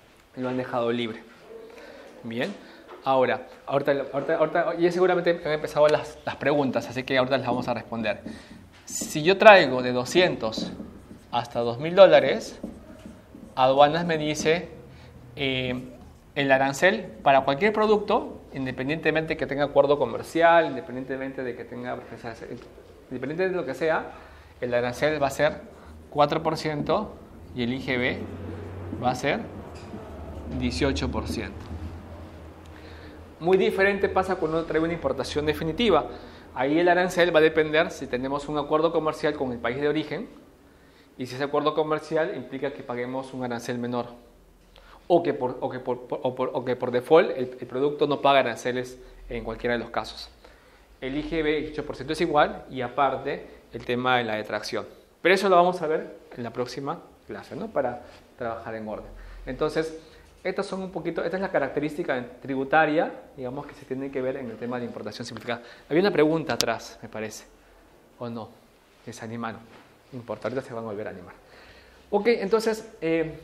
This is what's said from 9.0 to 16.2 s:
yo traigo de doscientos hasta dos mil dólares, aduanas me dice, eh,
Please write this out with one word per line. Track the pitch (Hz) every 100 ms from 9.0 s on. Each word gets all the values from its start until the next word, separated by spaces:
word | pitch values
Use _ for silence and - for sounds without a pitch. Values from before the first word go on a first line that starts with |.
| - 160
yo | 151 190
traigo | 220 196 151 127
de | 123
doscientos | 123 123 170 180 139 110 - - - - - - - -
hasta | 120 120 120
dos | 120 117
mil | 156 180
dólares, | 185 151 135 113 - - - - - - - - - - - -
aduanas | 131 135 147 160 175
me | 160
dice, | 151 151 160 165 180 - - - - - - -
eh, | 135 131 127 123 127 - - -